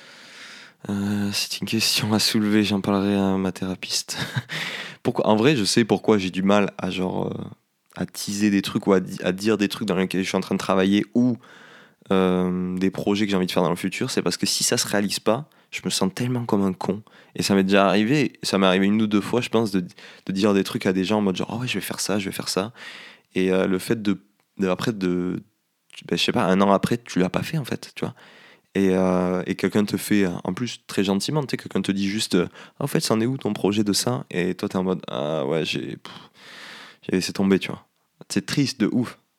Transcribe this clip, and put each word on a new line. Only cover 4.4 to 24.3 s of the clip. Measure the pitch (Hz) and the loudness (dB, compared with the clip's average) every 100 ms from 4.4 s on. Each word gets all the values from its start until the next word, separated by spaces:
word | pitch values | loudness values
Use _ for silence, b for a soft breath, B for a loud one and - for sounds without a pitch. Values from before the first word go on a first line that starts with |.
| - 160 | -6 -6
<laughs> | - - - - | -8 -8 -12 -6
Pourquoi, | - 113 - | -4 0 2
en | 107 | 4
vrai, | 123 | 4
je | 143 | 4
sais | 95 - | 4 2
pourquoi | 110 101 - 107 | 4 2 4 4
j'ai | 92 | 2
du | 90 | 0
mal | 95 104 98 - | 4 4 2 -2
à, | 95 | -6
genre, | 92 92 95 95 | -4 -4 -4 -4
euh, | - - - _ _ _ | -6 -10 -16 _ _ _
à | - 90 | -8 -8
teaser | - - 101 104 | -6 -8 0 4
des | 98 | 4
trucs | - 113 101 | 2 0 4
ou | |
à | 95 | 4
di-, | 95 95 | 2 -2
à | - | -2
dire | 92 107 104 | 0 0 2
des | 101 | 0
trucs | - 107 | -2 -2
dans | |
lesquels | 90 92 92 | 0 0 0
je | 92 | 0
suis | 92 | -2
en | |
train | - 95 | -2 -2
de | |
travailler | - 95 98 101 - | 0 2 4 4 2
ou, | 120 123 117 B B B B B B - | 2 2 0 B B B B B B 0
euh, | 95 92 90 90 90 90 90 | 2 4 2 0 -2 -4 0
des | 92 | 0
projets | - - 101 | 0 0 0
que | 104 | 2
j'ai | 98 | 0
envie | 92 | 0
de | |
faire | - | 2
dans | 82 | 0
le | 87 | 0
futur, | 95 - 131 | -4 -4 -4
c'est | - | -2
parce | 87 - | -2 -2
que | 98 | -2
si | - | 0
ça | - 123 | 0 0
se | - | 0
réalise | 104 101 - | 0 0 0
pas, | - 117 156 b b | 0 0 -4 b b
je | - | -8
me | - | -4
sens | - 95 | -2 -2
tellement | - 123 123 | -2 -4 -4
comme | 117 104 | 0 2
un | 98 | 2
con. | 90 - 98 - B B - | 0 -4 -4 -8 B B -4
Et | |
ça | 92 | 2
m'est | 98 | 4
déjà | 95 98 98 | 6 6 6
arrivé, | 98 107 151 120 - | 4 2 2 0 -2
ça | - 98 | -2 2
m'est | 95 | 4
arrivé | 92 98 | 4 4
une | 107 | 2
ou | 107 | 2
deux | 104 | 2
fois, | 95 - | 2 -2
je | - | 0
pense, | 113 113 | 0 0
de, | 95 | 0
de | 90 - - - - | -2 -8 -20 -14 -6
dire | 95 104 | 0 4
des | 98 | 4
trucs | 92 113 104 | 2 -2 0
à | |
des | 95 | 0
gens | 92 107 | 0 2
en | |
mode | 101 90 | 2 0
genre, « | - | -4
Ah | 113 | -6
ouais, | 123 | -4
je | |
vais | 104 | -6
faire | - - | -6 -6
ça, | - 101 | -4 -4
je | |
vais | 95 | -4
faire | - - | -6 -4
ça. » | 92 107 B B B B B _ 95 | -4 -4 B B B B B _ -2
Et, | 92 | 2
euh, | 92 95 | 2 2
le | 92 | 0
fait | - 117 | -2 -2
de, | 104 92 - | 0 -2 -6